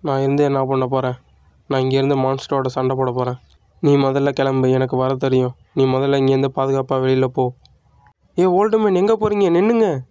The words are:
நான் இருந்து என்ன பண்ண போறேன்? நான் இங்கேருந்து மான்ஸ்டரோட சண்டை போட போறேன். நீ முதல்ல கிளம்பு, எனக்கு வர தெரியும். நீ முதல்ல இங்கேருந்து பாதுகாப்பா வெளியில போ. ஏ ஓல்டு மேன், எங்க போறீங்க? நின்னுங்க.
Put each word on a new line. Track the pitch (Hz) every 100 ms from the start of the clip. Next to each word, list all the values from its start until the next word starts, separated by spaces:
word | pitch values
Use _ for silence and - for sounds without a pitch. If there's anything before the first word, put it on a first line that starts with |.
நான் | 170 135
இருந்து | 139 143 147
என்ன | 139 131
பண்ண | 135 127
போறேன்? | 131 127 127 _ _ _ _ _
நான் | 135
இங்கேருந்து | 131 135 135 139
மான்ஸ்டரோட | 131 135 - 139 131
சண்டை | 127 131 131
போட | 131 123
போறேன். | 123 123 _ _ _ _
நீ | 151 143
முதல்ல | 135 135 139 135
கிளம்பு, | 135 131 127 131
எனக்கு | 131 131
வர | 131 135
தெரியும். | 135 131 127 123 _
நீ | - 135
முதல்ல | 131 139 139
இங்கேருந்து | 135 135 135
பாதுகாப்பா | 135 135 135 131 135
வெளியில | 131 131 131 127
போ. | 127 123 _ _ _ _ _ _ _ -
ஏ | 185 180
ஓல்டு | 208 220
மேன், | 214 185
எங்க | 202 226
போறீங்க? | 214 208 196 170
நின்னுங்க. | 202 233 214 143 131